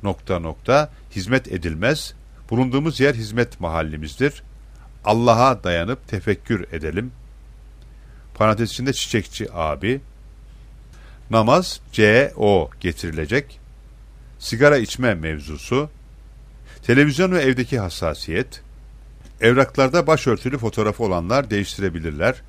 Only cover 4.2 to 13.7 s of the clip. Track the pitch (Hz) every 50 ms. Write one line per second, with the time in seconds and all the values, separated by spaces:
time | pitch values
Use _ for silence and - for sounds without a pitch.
4.2 | 127 147 147 - - - - - - - - - - - - - - 107 107 113
5.2 | 120 120 113 110 123 135 127 104 - 98 87 85 85 95 127 139 - - - 101
6.2 | 87 - 101 - - - 117 98 - - - 82 76 78 76 92 113 127 123 -
7.2 | - - - - - - - - - - - - - - - - - - - -
8.2 | - - - - 107 107 110 104 117 110 - - 123 131 127 - - - - 113
9.2 | 92 - - - 110 - - 87 82 78 73 71 78 101 127 139 - - - -
10.2 | - - - - - - - - - - - - - - - - - - - -
11.2 | - - 110 110 107 113 131 175 185 - - - - - - - 107 104 107 120
12.2 | 143 - - - - 101 101 92 80 65 - - - 110 104 - - 87 78 78
13.2 | 80 76 110 131 135 - - - - -